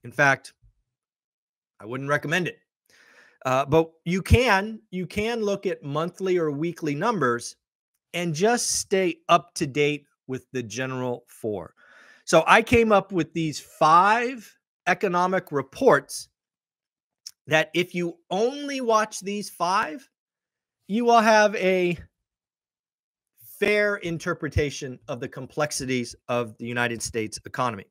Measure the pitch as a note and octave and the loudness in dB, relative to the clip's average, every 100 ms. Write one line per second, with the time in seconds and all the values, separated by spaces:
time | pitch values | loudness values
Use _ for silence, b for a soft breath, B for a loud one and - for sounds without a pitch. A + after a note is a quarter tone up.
0 | B2 C3 C#3 C3+ - _ _ _ _ _ | -10 2 2 2 -6 _ _ _ _ _
1 | _ _ _ _ _ _ _ _ G#2 C3 | _ _ _ _ _ _ _ _ -12 -10
2 | C#3 C#3+ D3 F3 F3 - _ _ _ b | -2 -2 0 -2 -2 -8 _ _ _ b
3 | b b b b C3 C3 C#3 D#3+ E3 _ | b b b b -2 0 4 2 2 _
4 | E3+ F#3 - A3+ B3+ G3 G#3+ A3 _ F3+ | -4 -4 6 6 6 2 0 -10 _ -10
5 | E3+ G#3 A3 A#3+ G3+ G3 G3 E3 D3 D3 | -8 -6 -4 -4 -4 -4 -4 -6 -6 -6
6 | F3 - F#3+ F3+ D#3 C#3 E3+ E3 D#3+ C#3+ | -6 -6 -2 0 0 -2 -6 -4 -6 -2
7 | G#3+ G#3+ C3 A#2+ - - _ _ _ _ | -2 0 0 -2 -6 -18 _ _ _ _
8 | _ E3+ F3 D3+ G#3 A#3+ - - - F#3+ | _ -6 -4 0 0 2 -2 -4 -2 0
9 | F#3 - - E3+ - - D3+ C3 D3 D3 | 0 -4 2 0 0 -6 -4 0 0 -2
10 | _ _ - B2+ _ B2+ A#2 A2 C3 C3 | _ _ -10 -10 _ -8 -8 -8 -6 -4
11 | B2+ A#2+ _ - A2+ G2+ E2 _ b b | -6 -8 _ -10 -8 -8 -10 _ b b
12 | b b - E3 D#3+ G3 A#3 A#3+ A3+ G3+ | b b 2 4 6 4 6 2 6 2
13 | G3 F#3 D3+ E3+ D#3+ C#3 - - D#3 E3 | 2 -4 -4 -4 -4 -6 -16 0 6 6
14 | G3 A3+ A#3+ C4 F#3+ _ _ _ - F3+ | 6 2 -2 -8 -16 _ _ _ -2 0
15 | G3+ F3 F3+ F#3 - C#3+ B2 - C4 C#3+ | 0 0 0 0 -2 -6 -6 2 6 6
16 | C#3 - - _ _ _ _ _ _ _ | 2 -16 -16 _ _ _ _ _ _ _
17 | _ _ - _ - D#3 D#3 E3 F3 F3 | _ _ -20 _ 0 0 2 -2 -4 -4
18 | E3+ - _ F3+ A#3 C#4+ C#4+ C4+ A#3 G#3+ | -6 -8 _ -2 -2 -2 -8 -4 0 2
19 | A3 - F#3+ G#3 G3 - F3 G3 D4+ D4+ | 0 -6 -8 -8 -10 -4 -2 0 -2 -8
20 | - _ _ _ _ _ _ _ - G#3 | -18 _ _ _ _ _ _ _ -6 0
21 | A#3 A#3 A3 G#3+ G#3+ G#3 F#3 F#3 F3 E3+ | 4 4 6 6 4 2 0 0 0 -4
22 | - _ _ _ _ _ _ _ _ _ | -10 _ _ _ _ _ _ _ _ _
23 | _ _ _ _ - - G3+ G#3 G#3 G3+ | _ _ _ _ -20 -4 0 2 0 -2
24 | F3 E3 F3+ E3 D#3 E3 D3 C#3 C#3 B2+ | -6 -6 -6 -6 -4 -2 -2 -4 -12 -14
25 | - A#2+ B2+ - B2+ - D3 - C3+ B2+ | -12 -10 -10 -12 -10 -4 -4 -2 -4 -4
26 | A#2+ - - A#2+ A#2 A2 A#2 B2 A#2+ A2+ | -4 -12 -4 -4 -4 -10 -8 -4 -2 -4
27 | - A#2 G#2+ - - - B2 G2+ - | -6 -6 -6 -10 -12 -4 -4 -6 -16